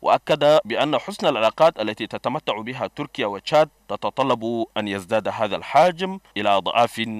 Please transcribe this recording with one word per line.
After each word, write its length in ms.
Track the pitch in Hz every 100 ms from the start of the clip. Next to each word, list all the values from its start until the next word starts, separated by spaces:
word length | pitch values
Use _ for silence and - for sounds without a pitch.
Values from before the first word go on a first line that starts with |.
وأكد 560 | - 127 - 156 147 151
بأن 340 | 104 113 139 143
حسن 280 | - 202 185
العلاقات 540 | 123 110 - 160 170
التي 260 | 107 107 110
تتمتع 540 | 110 - 139 - 107
بها 260 | 110 127 101
تركيا 400 | - 147 - 113
وتشاد 420 | 101 - 151 156 _ _
تتطلب 760 | 104 107 - 135 123 113 117 113 -
أن 120 | 104
يزداد 400 | 98 87 95 92
هذا 280 | 95 107 95
الحجم 640 | 85 139 175 165 190 190 _ -
إلى 120 | 104
أضعاف 540 | 101 90 113 117 - 113 110